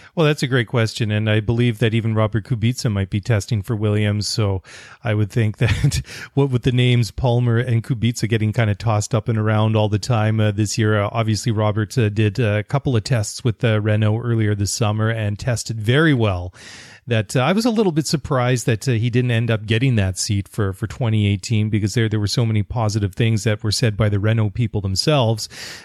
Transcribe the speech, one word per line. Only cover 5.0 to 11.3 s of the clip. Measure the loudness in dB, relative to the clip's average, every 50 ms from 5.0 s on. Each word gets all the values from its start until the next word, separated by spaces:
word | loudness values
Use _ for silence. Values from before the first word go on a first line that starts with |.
| -4
I | -2 0
would | 0 0 0
think | 0 0 0 0 0 0
<laughs> |
that | 0 0 0 2 2 0 0 0 -4 -6 -10 -16 -14 -6 0
what | 0 0 2
with | 2 0 0
the | 0
names | 2 2 4 4 4 2 2 0
Palmer | -2 -2 0 0 2 2 2 2 2 0
and | 0 0 0 -2 0
Kubica | -2 -2 0 0 -2 -2 0 -2 0
getting | 0 0 0 0
kinda | 0 0 0 0 0
tossed | -2 0 0 0 0 0 0 -2
up | -2 0 0
and | -2 0
around | 0 2 2 2 2 2 2 2
all | 2 2
the | 0 -2
time, | 0 0 0 2 2 2 2 2
uh, | 2 2
this | 2 0 -2 -2 0 0
year, | 2 2 2 2
uh, | 0 -2 -2
obviously | -2 0 0